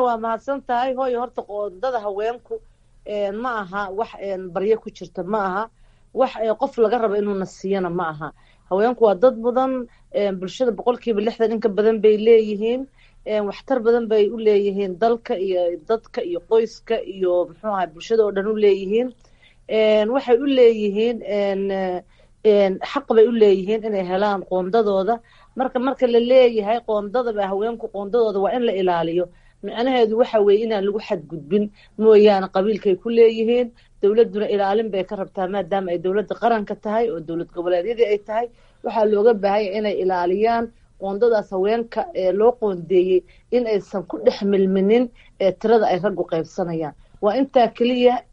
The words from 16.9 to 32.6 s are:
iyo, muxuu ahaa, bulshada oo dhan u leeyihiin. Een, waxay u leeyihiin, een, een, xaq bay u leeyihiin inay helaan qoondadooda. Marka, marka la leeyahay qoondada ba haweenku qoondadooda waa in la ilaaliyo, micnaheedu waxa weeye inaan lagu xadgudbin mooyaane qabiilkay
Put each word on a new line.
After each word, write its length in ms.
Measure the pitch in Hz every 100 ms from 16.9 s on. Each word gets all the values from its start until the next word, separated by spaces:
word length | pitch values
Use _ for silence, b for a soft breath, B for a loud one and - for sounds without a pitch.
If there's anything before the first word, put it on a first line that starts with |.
| 226 -
iyo, 400 | 196 180 175 170
muxuu 220 | 165 214
ahaa, 180 | 196 170
bulshada 300 | 156 - 226 208
oo 60 |
dhan 160 | 196 202
u 80 | 214
leeyihiin. 580 | 208 190 190 220 254 - b b b b -
Een, 400 | 220 214 214 214
waxay 280 | 262 247 240
u 80 | 285
leeyihiin, 720 | 262 233 220 208 196 233 226
een, 400 | 190 202 202 196 196 190 185 180 b b b _ 220
een, 280 | 202 196 190
xaq 260 | - 285 -
bay 120 | 226 220
u 40 |
leeyihiin 520 | 233 208 190 185 220 220
inay 200 | 196 180
helaan 340 | 185 208 196 -
qoondadooda. 720 | 185 185 233 208 190 190 233 b b b -
Marka, 240 | 262 254
marka 280 | 262 262 247
la 120 | 233
leeyahay 600 | 240 262 247 220 202 233 226
qoondada 460 | 214 208 240 240 208
ba 120 | 190
haweenku 400 | 196 226 226 226
qoondadooda 480 | 196 202 240 220 196
waa 120 | 190 247
in 80 | 233
la 60 |
ilaaliyo, 540 | 196 185 170 165 175 175 b b _
micnaheedu 520 | 196 208 254 254 220 220
waxa 220 | 254 220
weeye 220 | 202 202 226
inaan 200 | 208 196
lagu 140 | 208
xadgudbin 640 | - 190 147 160 139 208 208 b b -
mooyaane 500 | 220 208 208 196 190
qabiilkay 400 | 190